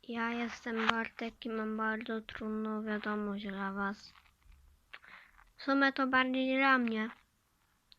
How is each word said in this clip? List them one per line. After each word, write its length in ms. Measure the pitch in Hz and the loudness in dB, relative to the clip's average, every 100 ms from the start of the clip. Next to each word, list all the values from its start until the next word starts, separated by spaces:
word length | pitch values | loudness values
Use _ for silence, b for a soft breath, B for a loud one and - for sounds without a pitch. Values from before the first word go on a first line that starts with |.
| - | -8
Ja 240 | 233 226 | -4 -2
jestem 540 | 233 233 - - 226 220 | -2 -4 -6 -4 -2 2
Bartek 600 | 226 226 - 226 - - | 2 2 -6 -10 -8 -6
i 20 | |
mam 280 | 220 214 220 | -2 -2 -2
bardzo 440 | 220 220 240 220 | 0 -2 -4 -6
trudną 600 | 220 - 220 214 214 214 | -6 -10 -6 -4 -2 -4
wiadomość 640 | 220 214 214 208 208 202 208 | -2 -2 -2 -2 -2 -4 -6
dla 260 | 190 196 | -4 -4
was. 420 | 196 196 208 - - _ _ - - - _ _ - B B B B B _ | -2 -4 -4 -14 -20 _ _ -20 -20 -20 _ _ -20 B B B B B _
W 60 | |
sumie 300 | - 277 277 | 2 4 4
to 140 | 269 269 | 4 2
bardziej 500 | 262 254 254 262 262 | 4 4 2 2 4
dla 220 | 269 262 | 6 6
mnie. 320 | 240 220 220 - _ _ _ _ _ _ _ | 4 0 -4 -6 _ _ _ _ _ _ _